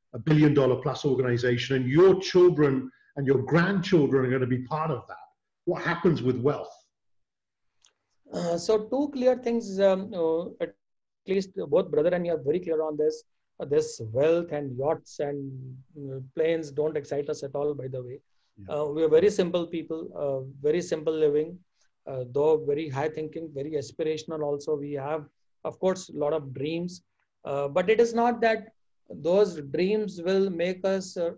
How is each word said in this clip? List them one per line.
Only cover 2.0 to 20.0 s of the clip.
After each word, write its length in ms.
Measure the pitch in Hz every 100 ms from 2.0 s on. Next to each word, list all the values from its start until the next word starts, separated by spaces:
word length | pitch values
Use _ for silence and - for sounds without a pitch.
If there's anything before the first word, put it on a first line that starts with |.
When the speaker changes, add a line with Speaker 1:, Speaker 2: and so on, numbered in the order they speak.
| 190 185
Speaker 1:
children 720 | - 185 180 147 147 131 131 _ _ -
and 100 | 135
your 160 | 131
grandchildren 840 | 120 160 175 202 165 175 139 135
are 60 | 127
gonna 160 | 127 123
be 160 | 127
part 280 | 123 156 160
of 120 | 127 -
that? 80 | - - _ _ _ -
What 160 | 170
happens 400 | 156 165 185 123
with 180 | 123 113
wealth? 340 | 131 135 - - _ _ _ _ _ _ _ _ _ _ _ _ _ _ _
Speaker 2:
Uh, 240 | 170 170 170
so 280 | - 220
two 260 | 214 254 294
clear 240 | 254 247 247
things, 420 | 240 233 196 190
um, 320 | 196 190 196
uh, 300 | 196 160 160 175 -
at 120 | 165 - _ _ _ _ -
least 240 | 190 190
both 360 | - 165 139 196
brother 180 | 147 160
and 100 | 175
you 80 | 175
are 100 | 160
very 180 | 135 170
clear 200 | 180 160
on 140 | 156 151
this. 280 | 151 156 - _ _ -
Uh, 60 | 147
this 340 | 147 156 - 113
wealth 420 | 113 151 170 170
and 220 | 151 143 123
yachts 400 | 139 156 - -
and, 200 | 147 143 139 131 131 131 - 151
uh, 200 | 139 131 131
planes 360 | - 160 165 151
don't 260 | 139 151 151
excite 320 | 143 143 147
us 140 | 151
at 120 | 139
all, 200 | 143 147
by 140 | 143 131
the 140 | 131
way. 160 | 123 131 _ _ _ _
Speaker 1:
Yeah. 180 | 95
Speaker 2:
Uh, 100 | 147 151
we 160 | 151
are 40 | 160
very 220 | 156 196
simple 360 | 202 180 175 170
people, 340 | 170 156 160